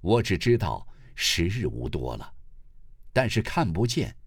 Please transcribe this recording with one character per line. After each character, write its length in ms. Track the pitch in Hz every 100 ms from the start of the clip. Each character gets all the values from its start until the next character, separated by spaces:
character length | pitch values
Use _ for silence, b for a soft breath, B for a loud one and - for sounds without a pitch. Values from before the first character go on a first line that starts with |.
我 220 | 85 117
只 160 | 117 90
知 180 | - 120
道 300 | 98 50 - b b -
时 320 | - - 85
日 180 | 110 87
无 220 | 57 60
多 280 | - 64 58
了， 160 | - - - - - - - - -
但 160 | - 123
是 140 | 110
看 300 | 107 - 101
不 120 | 80
见 320 | 117 - - -